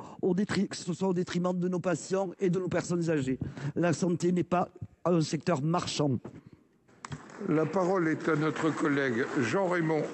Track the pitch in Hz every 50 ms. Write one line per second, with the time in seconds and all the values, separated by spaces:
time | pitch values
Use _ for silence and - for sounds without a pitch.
0 | - - - - - 190 175 180 208 - - 185 202 - - - - 175 165 -
1 | 190 190 185 175 180 - - 175 175 180 185 180 170 185 180 175 - 185 170 -
2 | - - 185 190 196 180 - - 196 180 170 190 185 165 - 170 165 - 175 175
3 | 170 165 160 151 127 131 131 - - - - - - 143 - - 165 175 151 -
4 | 196 175 180 - - 175 180 180 170 - 185 175 - - - - - - - _
5 | - 165 180 170 151 - - 147 - - 170 - 139 160 170 180 - - - -
6 | 147 143 127 - - - - - - - - - _ _ _ _ _ _ - -
7 | - - - - - - - - 208 190 156 156 160 151 - 196 180 170 196 190
8 | 170 160 151 131 - 165 160 151 156 156 143 - - 160 143 - 160 151 139 143
9 | 139 131 120 113 - - - 156 123 110 135 196 196 175 180 175 165 156 160 151
10 | - -